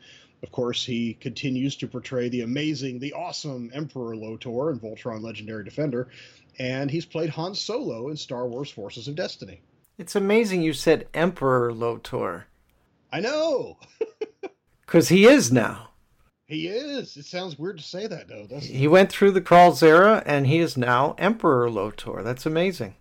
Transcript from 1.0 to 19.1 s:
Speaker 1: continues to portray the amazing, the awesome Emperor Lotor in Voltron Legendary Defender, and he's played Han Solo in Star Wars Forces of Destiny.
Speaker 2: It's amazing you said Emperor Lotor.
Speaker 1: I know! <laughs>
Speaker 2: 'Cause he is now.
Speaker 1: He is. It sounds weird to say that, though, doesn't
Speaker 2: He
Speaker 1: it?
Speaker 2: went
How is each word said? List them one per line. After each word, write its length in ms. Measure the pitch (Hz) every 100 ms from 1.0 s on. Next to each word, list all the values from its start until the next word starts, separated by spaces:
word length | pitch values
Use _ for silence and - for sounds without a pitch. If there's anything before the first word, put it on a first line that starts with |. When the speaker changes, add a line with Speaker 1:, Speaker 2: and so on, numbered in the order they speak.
| 117 110
Speaker 1:
continues 600 | 135 110 143 127 139 -
to 100 | 120
portray 420 | 123 - 127 120
the 120 | 123
amazing, 580 | 117 135 156 151 139 123
the 140 | 143
awesome 580 | 147 170 - 151 127 117
Emperor 420 | 131 156 131 117 110
Lotor 540 | 110 113 131 117 156
in 80 | 127
Voltron 440 | 110 110 127 110
Legendary 400 | 110 107 107 110
Defender, 460 | 98 - 151 120 127 - - _ _ -
and 320 | 127 131 139
he's 160 | 165 -
played 240 | 196 165
Han 240 | 151 175 208
Solo 540 | - 233 214 113 131
in 80 | 156
Star 300 | - 123 127
Wars 220 | 120 143
Forces 380 | - 101 - 113
of 80 | 151
Destiny. 460 | 202 - 98 95 _ _ _ -
Speaker 2:
It's 180 | 175 208
amazing 460 | 196 220 220 185
you 120 | 160
said 340 | 135 160 151 -
Emperor 600 | 151 175 180 135 127 120
Lotor. 720 | 113 117 110 - 127 104 85 - _ _ _ _ _ _
Speaker 1:
I 80 | 147
know! 600 | 220 302 320 254 - - - - - _ -
<laughs> 540 | _ - - _ _ -
Speaker 2:
'Cause 240 | 170 143
he 160 | 180 220
is 260 | 285 127
now. 360 | 123 107 - - _ _ _ _ _ -
Speaker 1:
He 200 | 156 165
is. 500 | 220 294 277 175 143
It 80 | 147
sounds 340 | 175 185 139
weird 180 | 175 180
to 60 |
say 240 | - 175 214
that, 220 | 170 -
though, 180 | 113 104
doesn't 260 | 147 135
Speaker 2:
He 120 | 131 147
Speaker 1:
it? 20 |
Speaker 2:
went 240 | 180 190